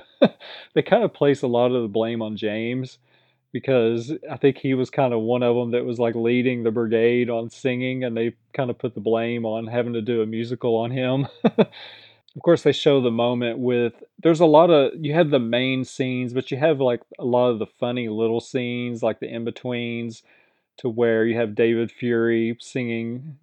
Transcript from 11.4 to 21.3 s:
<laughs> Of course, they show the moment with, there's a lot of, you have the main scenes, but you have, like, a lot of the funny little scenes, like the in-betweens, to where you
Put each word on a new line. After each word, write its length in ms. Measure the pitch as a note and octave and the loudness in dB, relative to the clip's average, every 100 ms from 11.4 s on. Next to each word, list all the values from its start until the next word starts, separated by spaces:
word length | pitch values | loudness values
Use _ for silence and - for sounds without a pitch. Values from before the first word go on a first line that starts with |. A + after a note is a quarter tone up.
<laughs> 220 | A3+ - - - - - - _ _ - | 0 2 0 -4 -20 -20 -20 _ _ -2
Of 60 | |
course, 200 | E3+ E3 | 2 4
they 80 | D3 | 4
show 300 | C3+ D#3 C#3 | 2 4 4
the 100 | B2 | 2
moment 480 | A2+ A#2+ B2 A#2+ B2+ | 0 0 0 -4 -2
with, 460 | B2+ A#2+ A#2+ - - - | 0 0 0 -4 -20 -2
there's 160 | D#3+ D#3+ | 0 4
a 80 | E3 | 6
lot 240 | D3+ F3 | 8 8
of, 220 | D3+ C3+ | 6 4
you 180 | D#3+ D3 | 0 -2
have 160 | D#3+ D3+ | 0 2
the 100 | C#3 | 2
main 440 | A2+ A#2+ C3 C3 | 2 -2 0 -2
scenes, 480 | B2 - C3 B2+ B2 | -4 -6 -4 -4 -4
but 200 | B2+ - | -6 -6
you 60 | C3 | 0
have, 220 | D#3+ C#3 | 0 2
like, 220 | B2+ A#2+ - - | 0 -2 -6 -8
a 60 | |
lot 260 | C3 B2 B2 | -2 2 2
of 80 | A2 | 0
the 80 | G#2 | -6
funny 420 | - A#2+ B2 A#2 | -6 -6 -4 -4
little 300 | G#2+ A2+ A#2 | -2 -2 -2
scenes, 600 | - C3 A#2+ B2 B2 A#2 | -4 -6 -4 -6 -8 -4
like 160 | A#2 G#2 | -4 -4
the 80 | B2 | -8
in-betweens, 960 | A#2 A#2 - B2+ A#2+ A#2+ A#2 A#2 A2+ _ _ _ _ _ - | -8 -8 -8 -6 -6 -6 -6 -8 -12 _ _ _ _ _ -8
to 120 | B2+ | -6
where 380 | A2+ A#2 A2+ | 0 2 2
you 80 | A#2 | 2